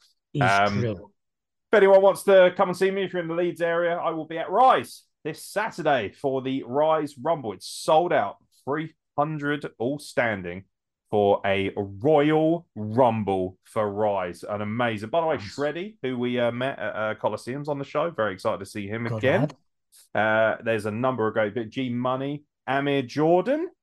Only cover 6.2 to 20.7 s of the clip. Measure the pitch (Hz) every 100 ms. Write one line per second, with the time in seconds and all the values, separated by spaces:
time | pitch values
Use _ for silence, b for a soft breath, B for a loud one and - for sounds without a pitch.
6.2 | 139 135 131 135 117 135 156 160 147 127
7.2 | 143 160 117 92 - - - 160 175 143
8.2 | 101 - _ _ - 151 160 _ _ -
9.2 | 147 156 143 143 - - 117 143 - -
10.2 | 120 98 87 90 - _ _ _ _ 104
11.2 | 101 101 98 98 98 - 101 98 127 151
12.2 | 151 156 160 170 - - 107 113 123 113
13.2 | 98 95 92 - _ 117 104 101 107 98
14.2 | 90 87 - 104 104 113 120 107 107 165
15.2 | 160 143 101 - 147 156 208 - 131 123
16.2 | 123 123 120 120 131 - 104 104 107 110
17.2 | 113 107 - 139 147 143 139 151 170 160
18.2 | 107 95 113 90 95 110 98 110 117 113
19.2 | 127 180 151 - _ _ _ _ b 104
20.2 | 107 110 110 - 117